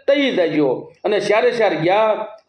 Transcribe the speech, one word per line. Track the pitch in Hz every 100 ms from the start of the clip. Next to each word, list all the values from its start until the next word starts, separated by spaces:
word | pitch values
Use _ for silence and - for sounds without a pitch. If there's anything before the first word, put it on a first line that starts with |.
| -
તઈ | 285 269 180
જાજો. | 165 151 139 117 - -
અને | 185 208
ચારે | 170 208 247
ચાર | 233 202
ગયા | 156 165 202 220 208 - -